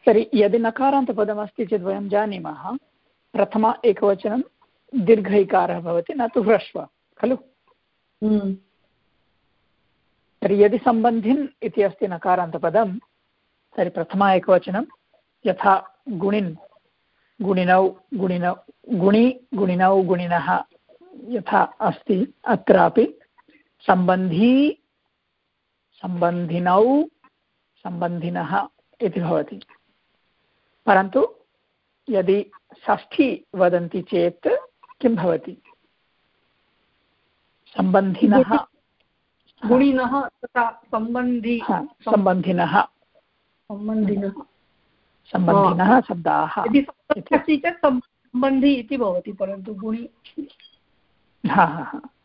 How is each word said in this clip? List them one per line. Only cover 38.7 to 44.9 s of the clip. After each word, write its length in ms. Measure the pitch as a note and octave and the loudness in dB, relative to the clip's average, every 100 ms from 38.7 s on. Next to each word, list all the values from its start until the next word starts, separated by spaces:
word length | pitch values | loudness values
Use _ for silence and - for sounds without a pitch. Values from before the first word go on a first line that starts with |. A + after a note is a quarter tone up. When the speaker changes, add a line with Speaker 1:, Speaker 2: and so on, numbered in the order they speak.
| _ _ _ _ _ _ _ _ _ A3 | _ _ _ _ _ _ _ _ _ 0
Speaker 2:
गुणिनः 600 | B3 C#4 C4 B3 C#4 C4+ | 4 4 2 -2 -4 -6
तथा 420 | _ B3 B3+ A#3 | _ -8 -4 -4
सम्बन्धि। 880 | A3+ _ A3+ A3+ A#3+ B3 B3 A3 A#3+ | -6 _ -6 -4 -4 -2 -4 -4 -6
Speaker 1:
हा, 200 | - F#3 | -2 -4
सम्बन्धिनः। 1000 | - _ - G#3 F#3+ F#3 E3+ F3+ E3+ F3 | -4 _ -2 0 0 0 -2 -2 0 0
Speaker 2:
सम्बन्धिनः। 1500 | - _ _ _ _ _ _ _ _ G#3 G#3 A3 G3+ G3+ G3+ B3 - _ _ _ _ | -2 _ _ _ _ _ _ _ _ -12 -6 -2 -2 -2 -6 -10 -20 _ _ _ _